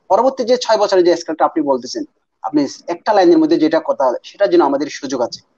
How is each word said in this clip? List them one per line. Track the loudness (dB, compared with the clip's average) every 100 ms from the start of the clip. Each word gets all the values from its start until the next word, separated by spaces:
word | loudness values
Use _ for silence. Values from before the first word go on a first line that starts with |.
| -2
পরবর্তী | 0 0 0
যে | 0 -2
ছয় | 0 0
বছরের | 2 2
যে | 2 0
স্কেলটা | -2 -2 -2
আপনি | -2
বলতেছেন, | -2 -2 -4 -12 -12 _ _ _
আপনি | -4 -2 -2 -6 -12
একটা | -6 0
লাইনের | 4 6 4
মধ্যে | 4 2
যেটা | 2 0 -2
কথা, | -2 -2 -2
সেটার | -8 -4 0
জন্য | 2
আমাদের | 0 -2 -6
সুযোগ | -10 -8 -6
আছে, | -6 -8 _